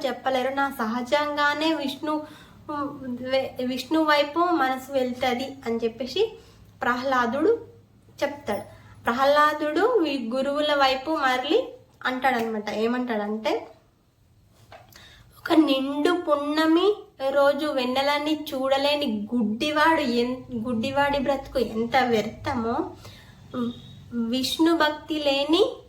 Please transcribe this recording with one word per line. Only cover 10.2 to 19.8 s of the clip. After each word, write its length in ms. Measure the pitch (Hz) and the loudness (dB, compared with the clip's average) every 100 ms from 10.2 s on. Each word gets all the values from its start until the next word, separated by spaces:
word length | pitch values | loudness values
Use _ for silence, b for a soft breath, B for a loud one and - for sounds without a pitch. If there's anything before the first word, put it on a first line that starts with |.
| 220 254 | -2 -2
గురువుల 380 | 277 285 294 | -2 0 0
వైపు 380 | 285 269 262 311 | 2 2 2 -2
మరలి 600 | 320 269 254 277 427 523 - - _ 254 | 0 0 0 2 0 0 -8 -20 _ -6
అంటాడనమాట. 640 | 262 269 240 226 220 208 | 0 0 0 -2 -4 -4
ఏమంటాడంటే, 960 | 208 226 247 247 214 208 220 294 440 - - _ _ _ _ _ _ _ _ - - - B B B B - | -2 0 0 -2 -2 -2 -4 -2 -2 -6 -18 _ _ _ _ _ _ _ _ -20 -20 -20 B B B B -14
"ఒక 160 | - | 2
నిండు 580 | 330 294 269 269 285 320 | 4 4 2 0 0 2
పున్నమి 840 | 349 330 294 294 311 320 330 381 415 - - 269 | 2 2 0 2 2 4 4 4 0 -6 -6 0
రోజు 360 | 277 277 285 302 | 4 4 4 -2
వెన్నెలని 800 | 269 247 254 277 294 302 302 - | -2 0 0 0 0 0 -2 -4
చూడలేని 760 | 269 269 269 285 294 277 214 208 247 | -4 0 2 2 0 -2 -4 -4 -2
గుడ్డివాడు 680 | 208 220 302 302 | -2 0 0 4